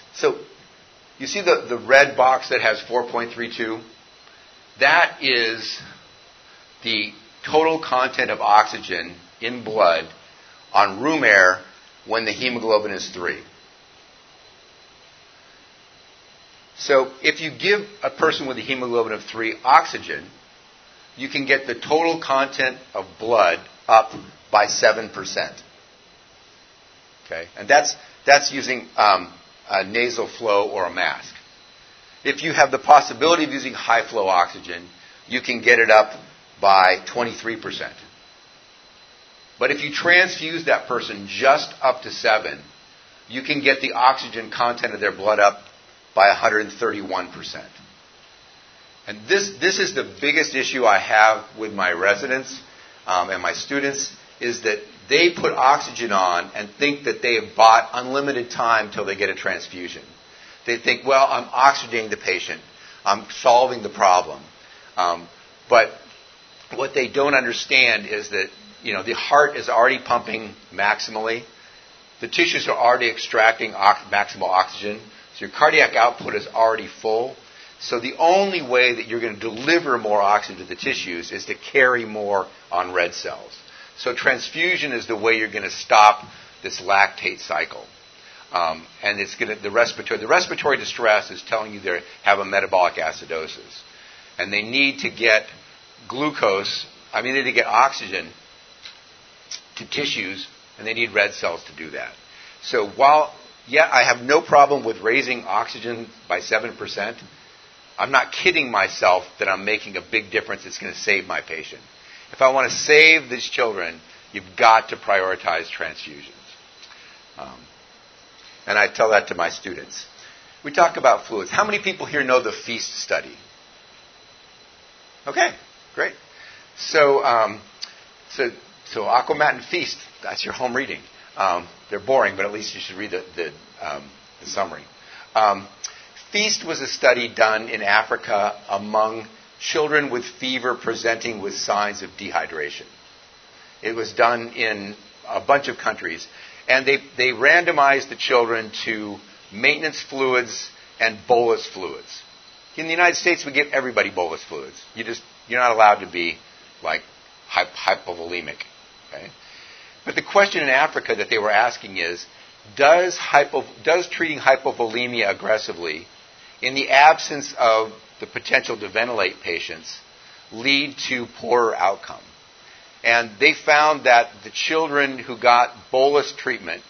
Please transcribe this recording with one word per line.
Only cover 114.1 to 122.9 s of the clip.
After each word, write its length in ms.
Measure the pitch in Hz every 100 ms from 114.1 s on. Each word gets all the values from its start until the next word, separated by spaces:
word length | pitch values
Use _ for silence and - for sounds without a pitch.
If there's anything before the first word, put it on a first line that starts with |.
| - -
you've 240 | 98 92 90
got 340 | 117 113 -
to 60 | 107
prioritize 720 | - 98 92 92 92 85 82
transfusions. 580 | - 80 78 78 73 71 - - - - - - - - - - -
Um, 200 | 67 62 62 - _ _ _ - - - - - -
and 100 | 104
I 160 | 101
tell 160 | - 113
that 180 | 104 -
to 60 | 87
my 140 | 85
students. 560 | - 95 78 64 - - - - - - -
We 80 | 147
talk 260 | 147 170 170
about 280 | 131 104 -
fluids. 240 | 107 90
How 160 | - 214
many 140 | 202
people 240 | 190 - 135
here 180 | 147
know 180 | 127 127
the 100 | 110
feast 480 | - - 117 -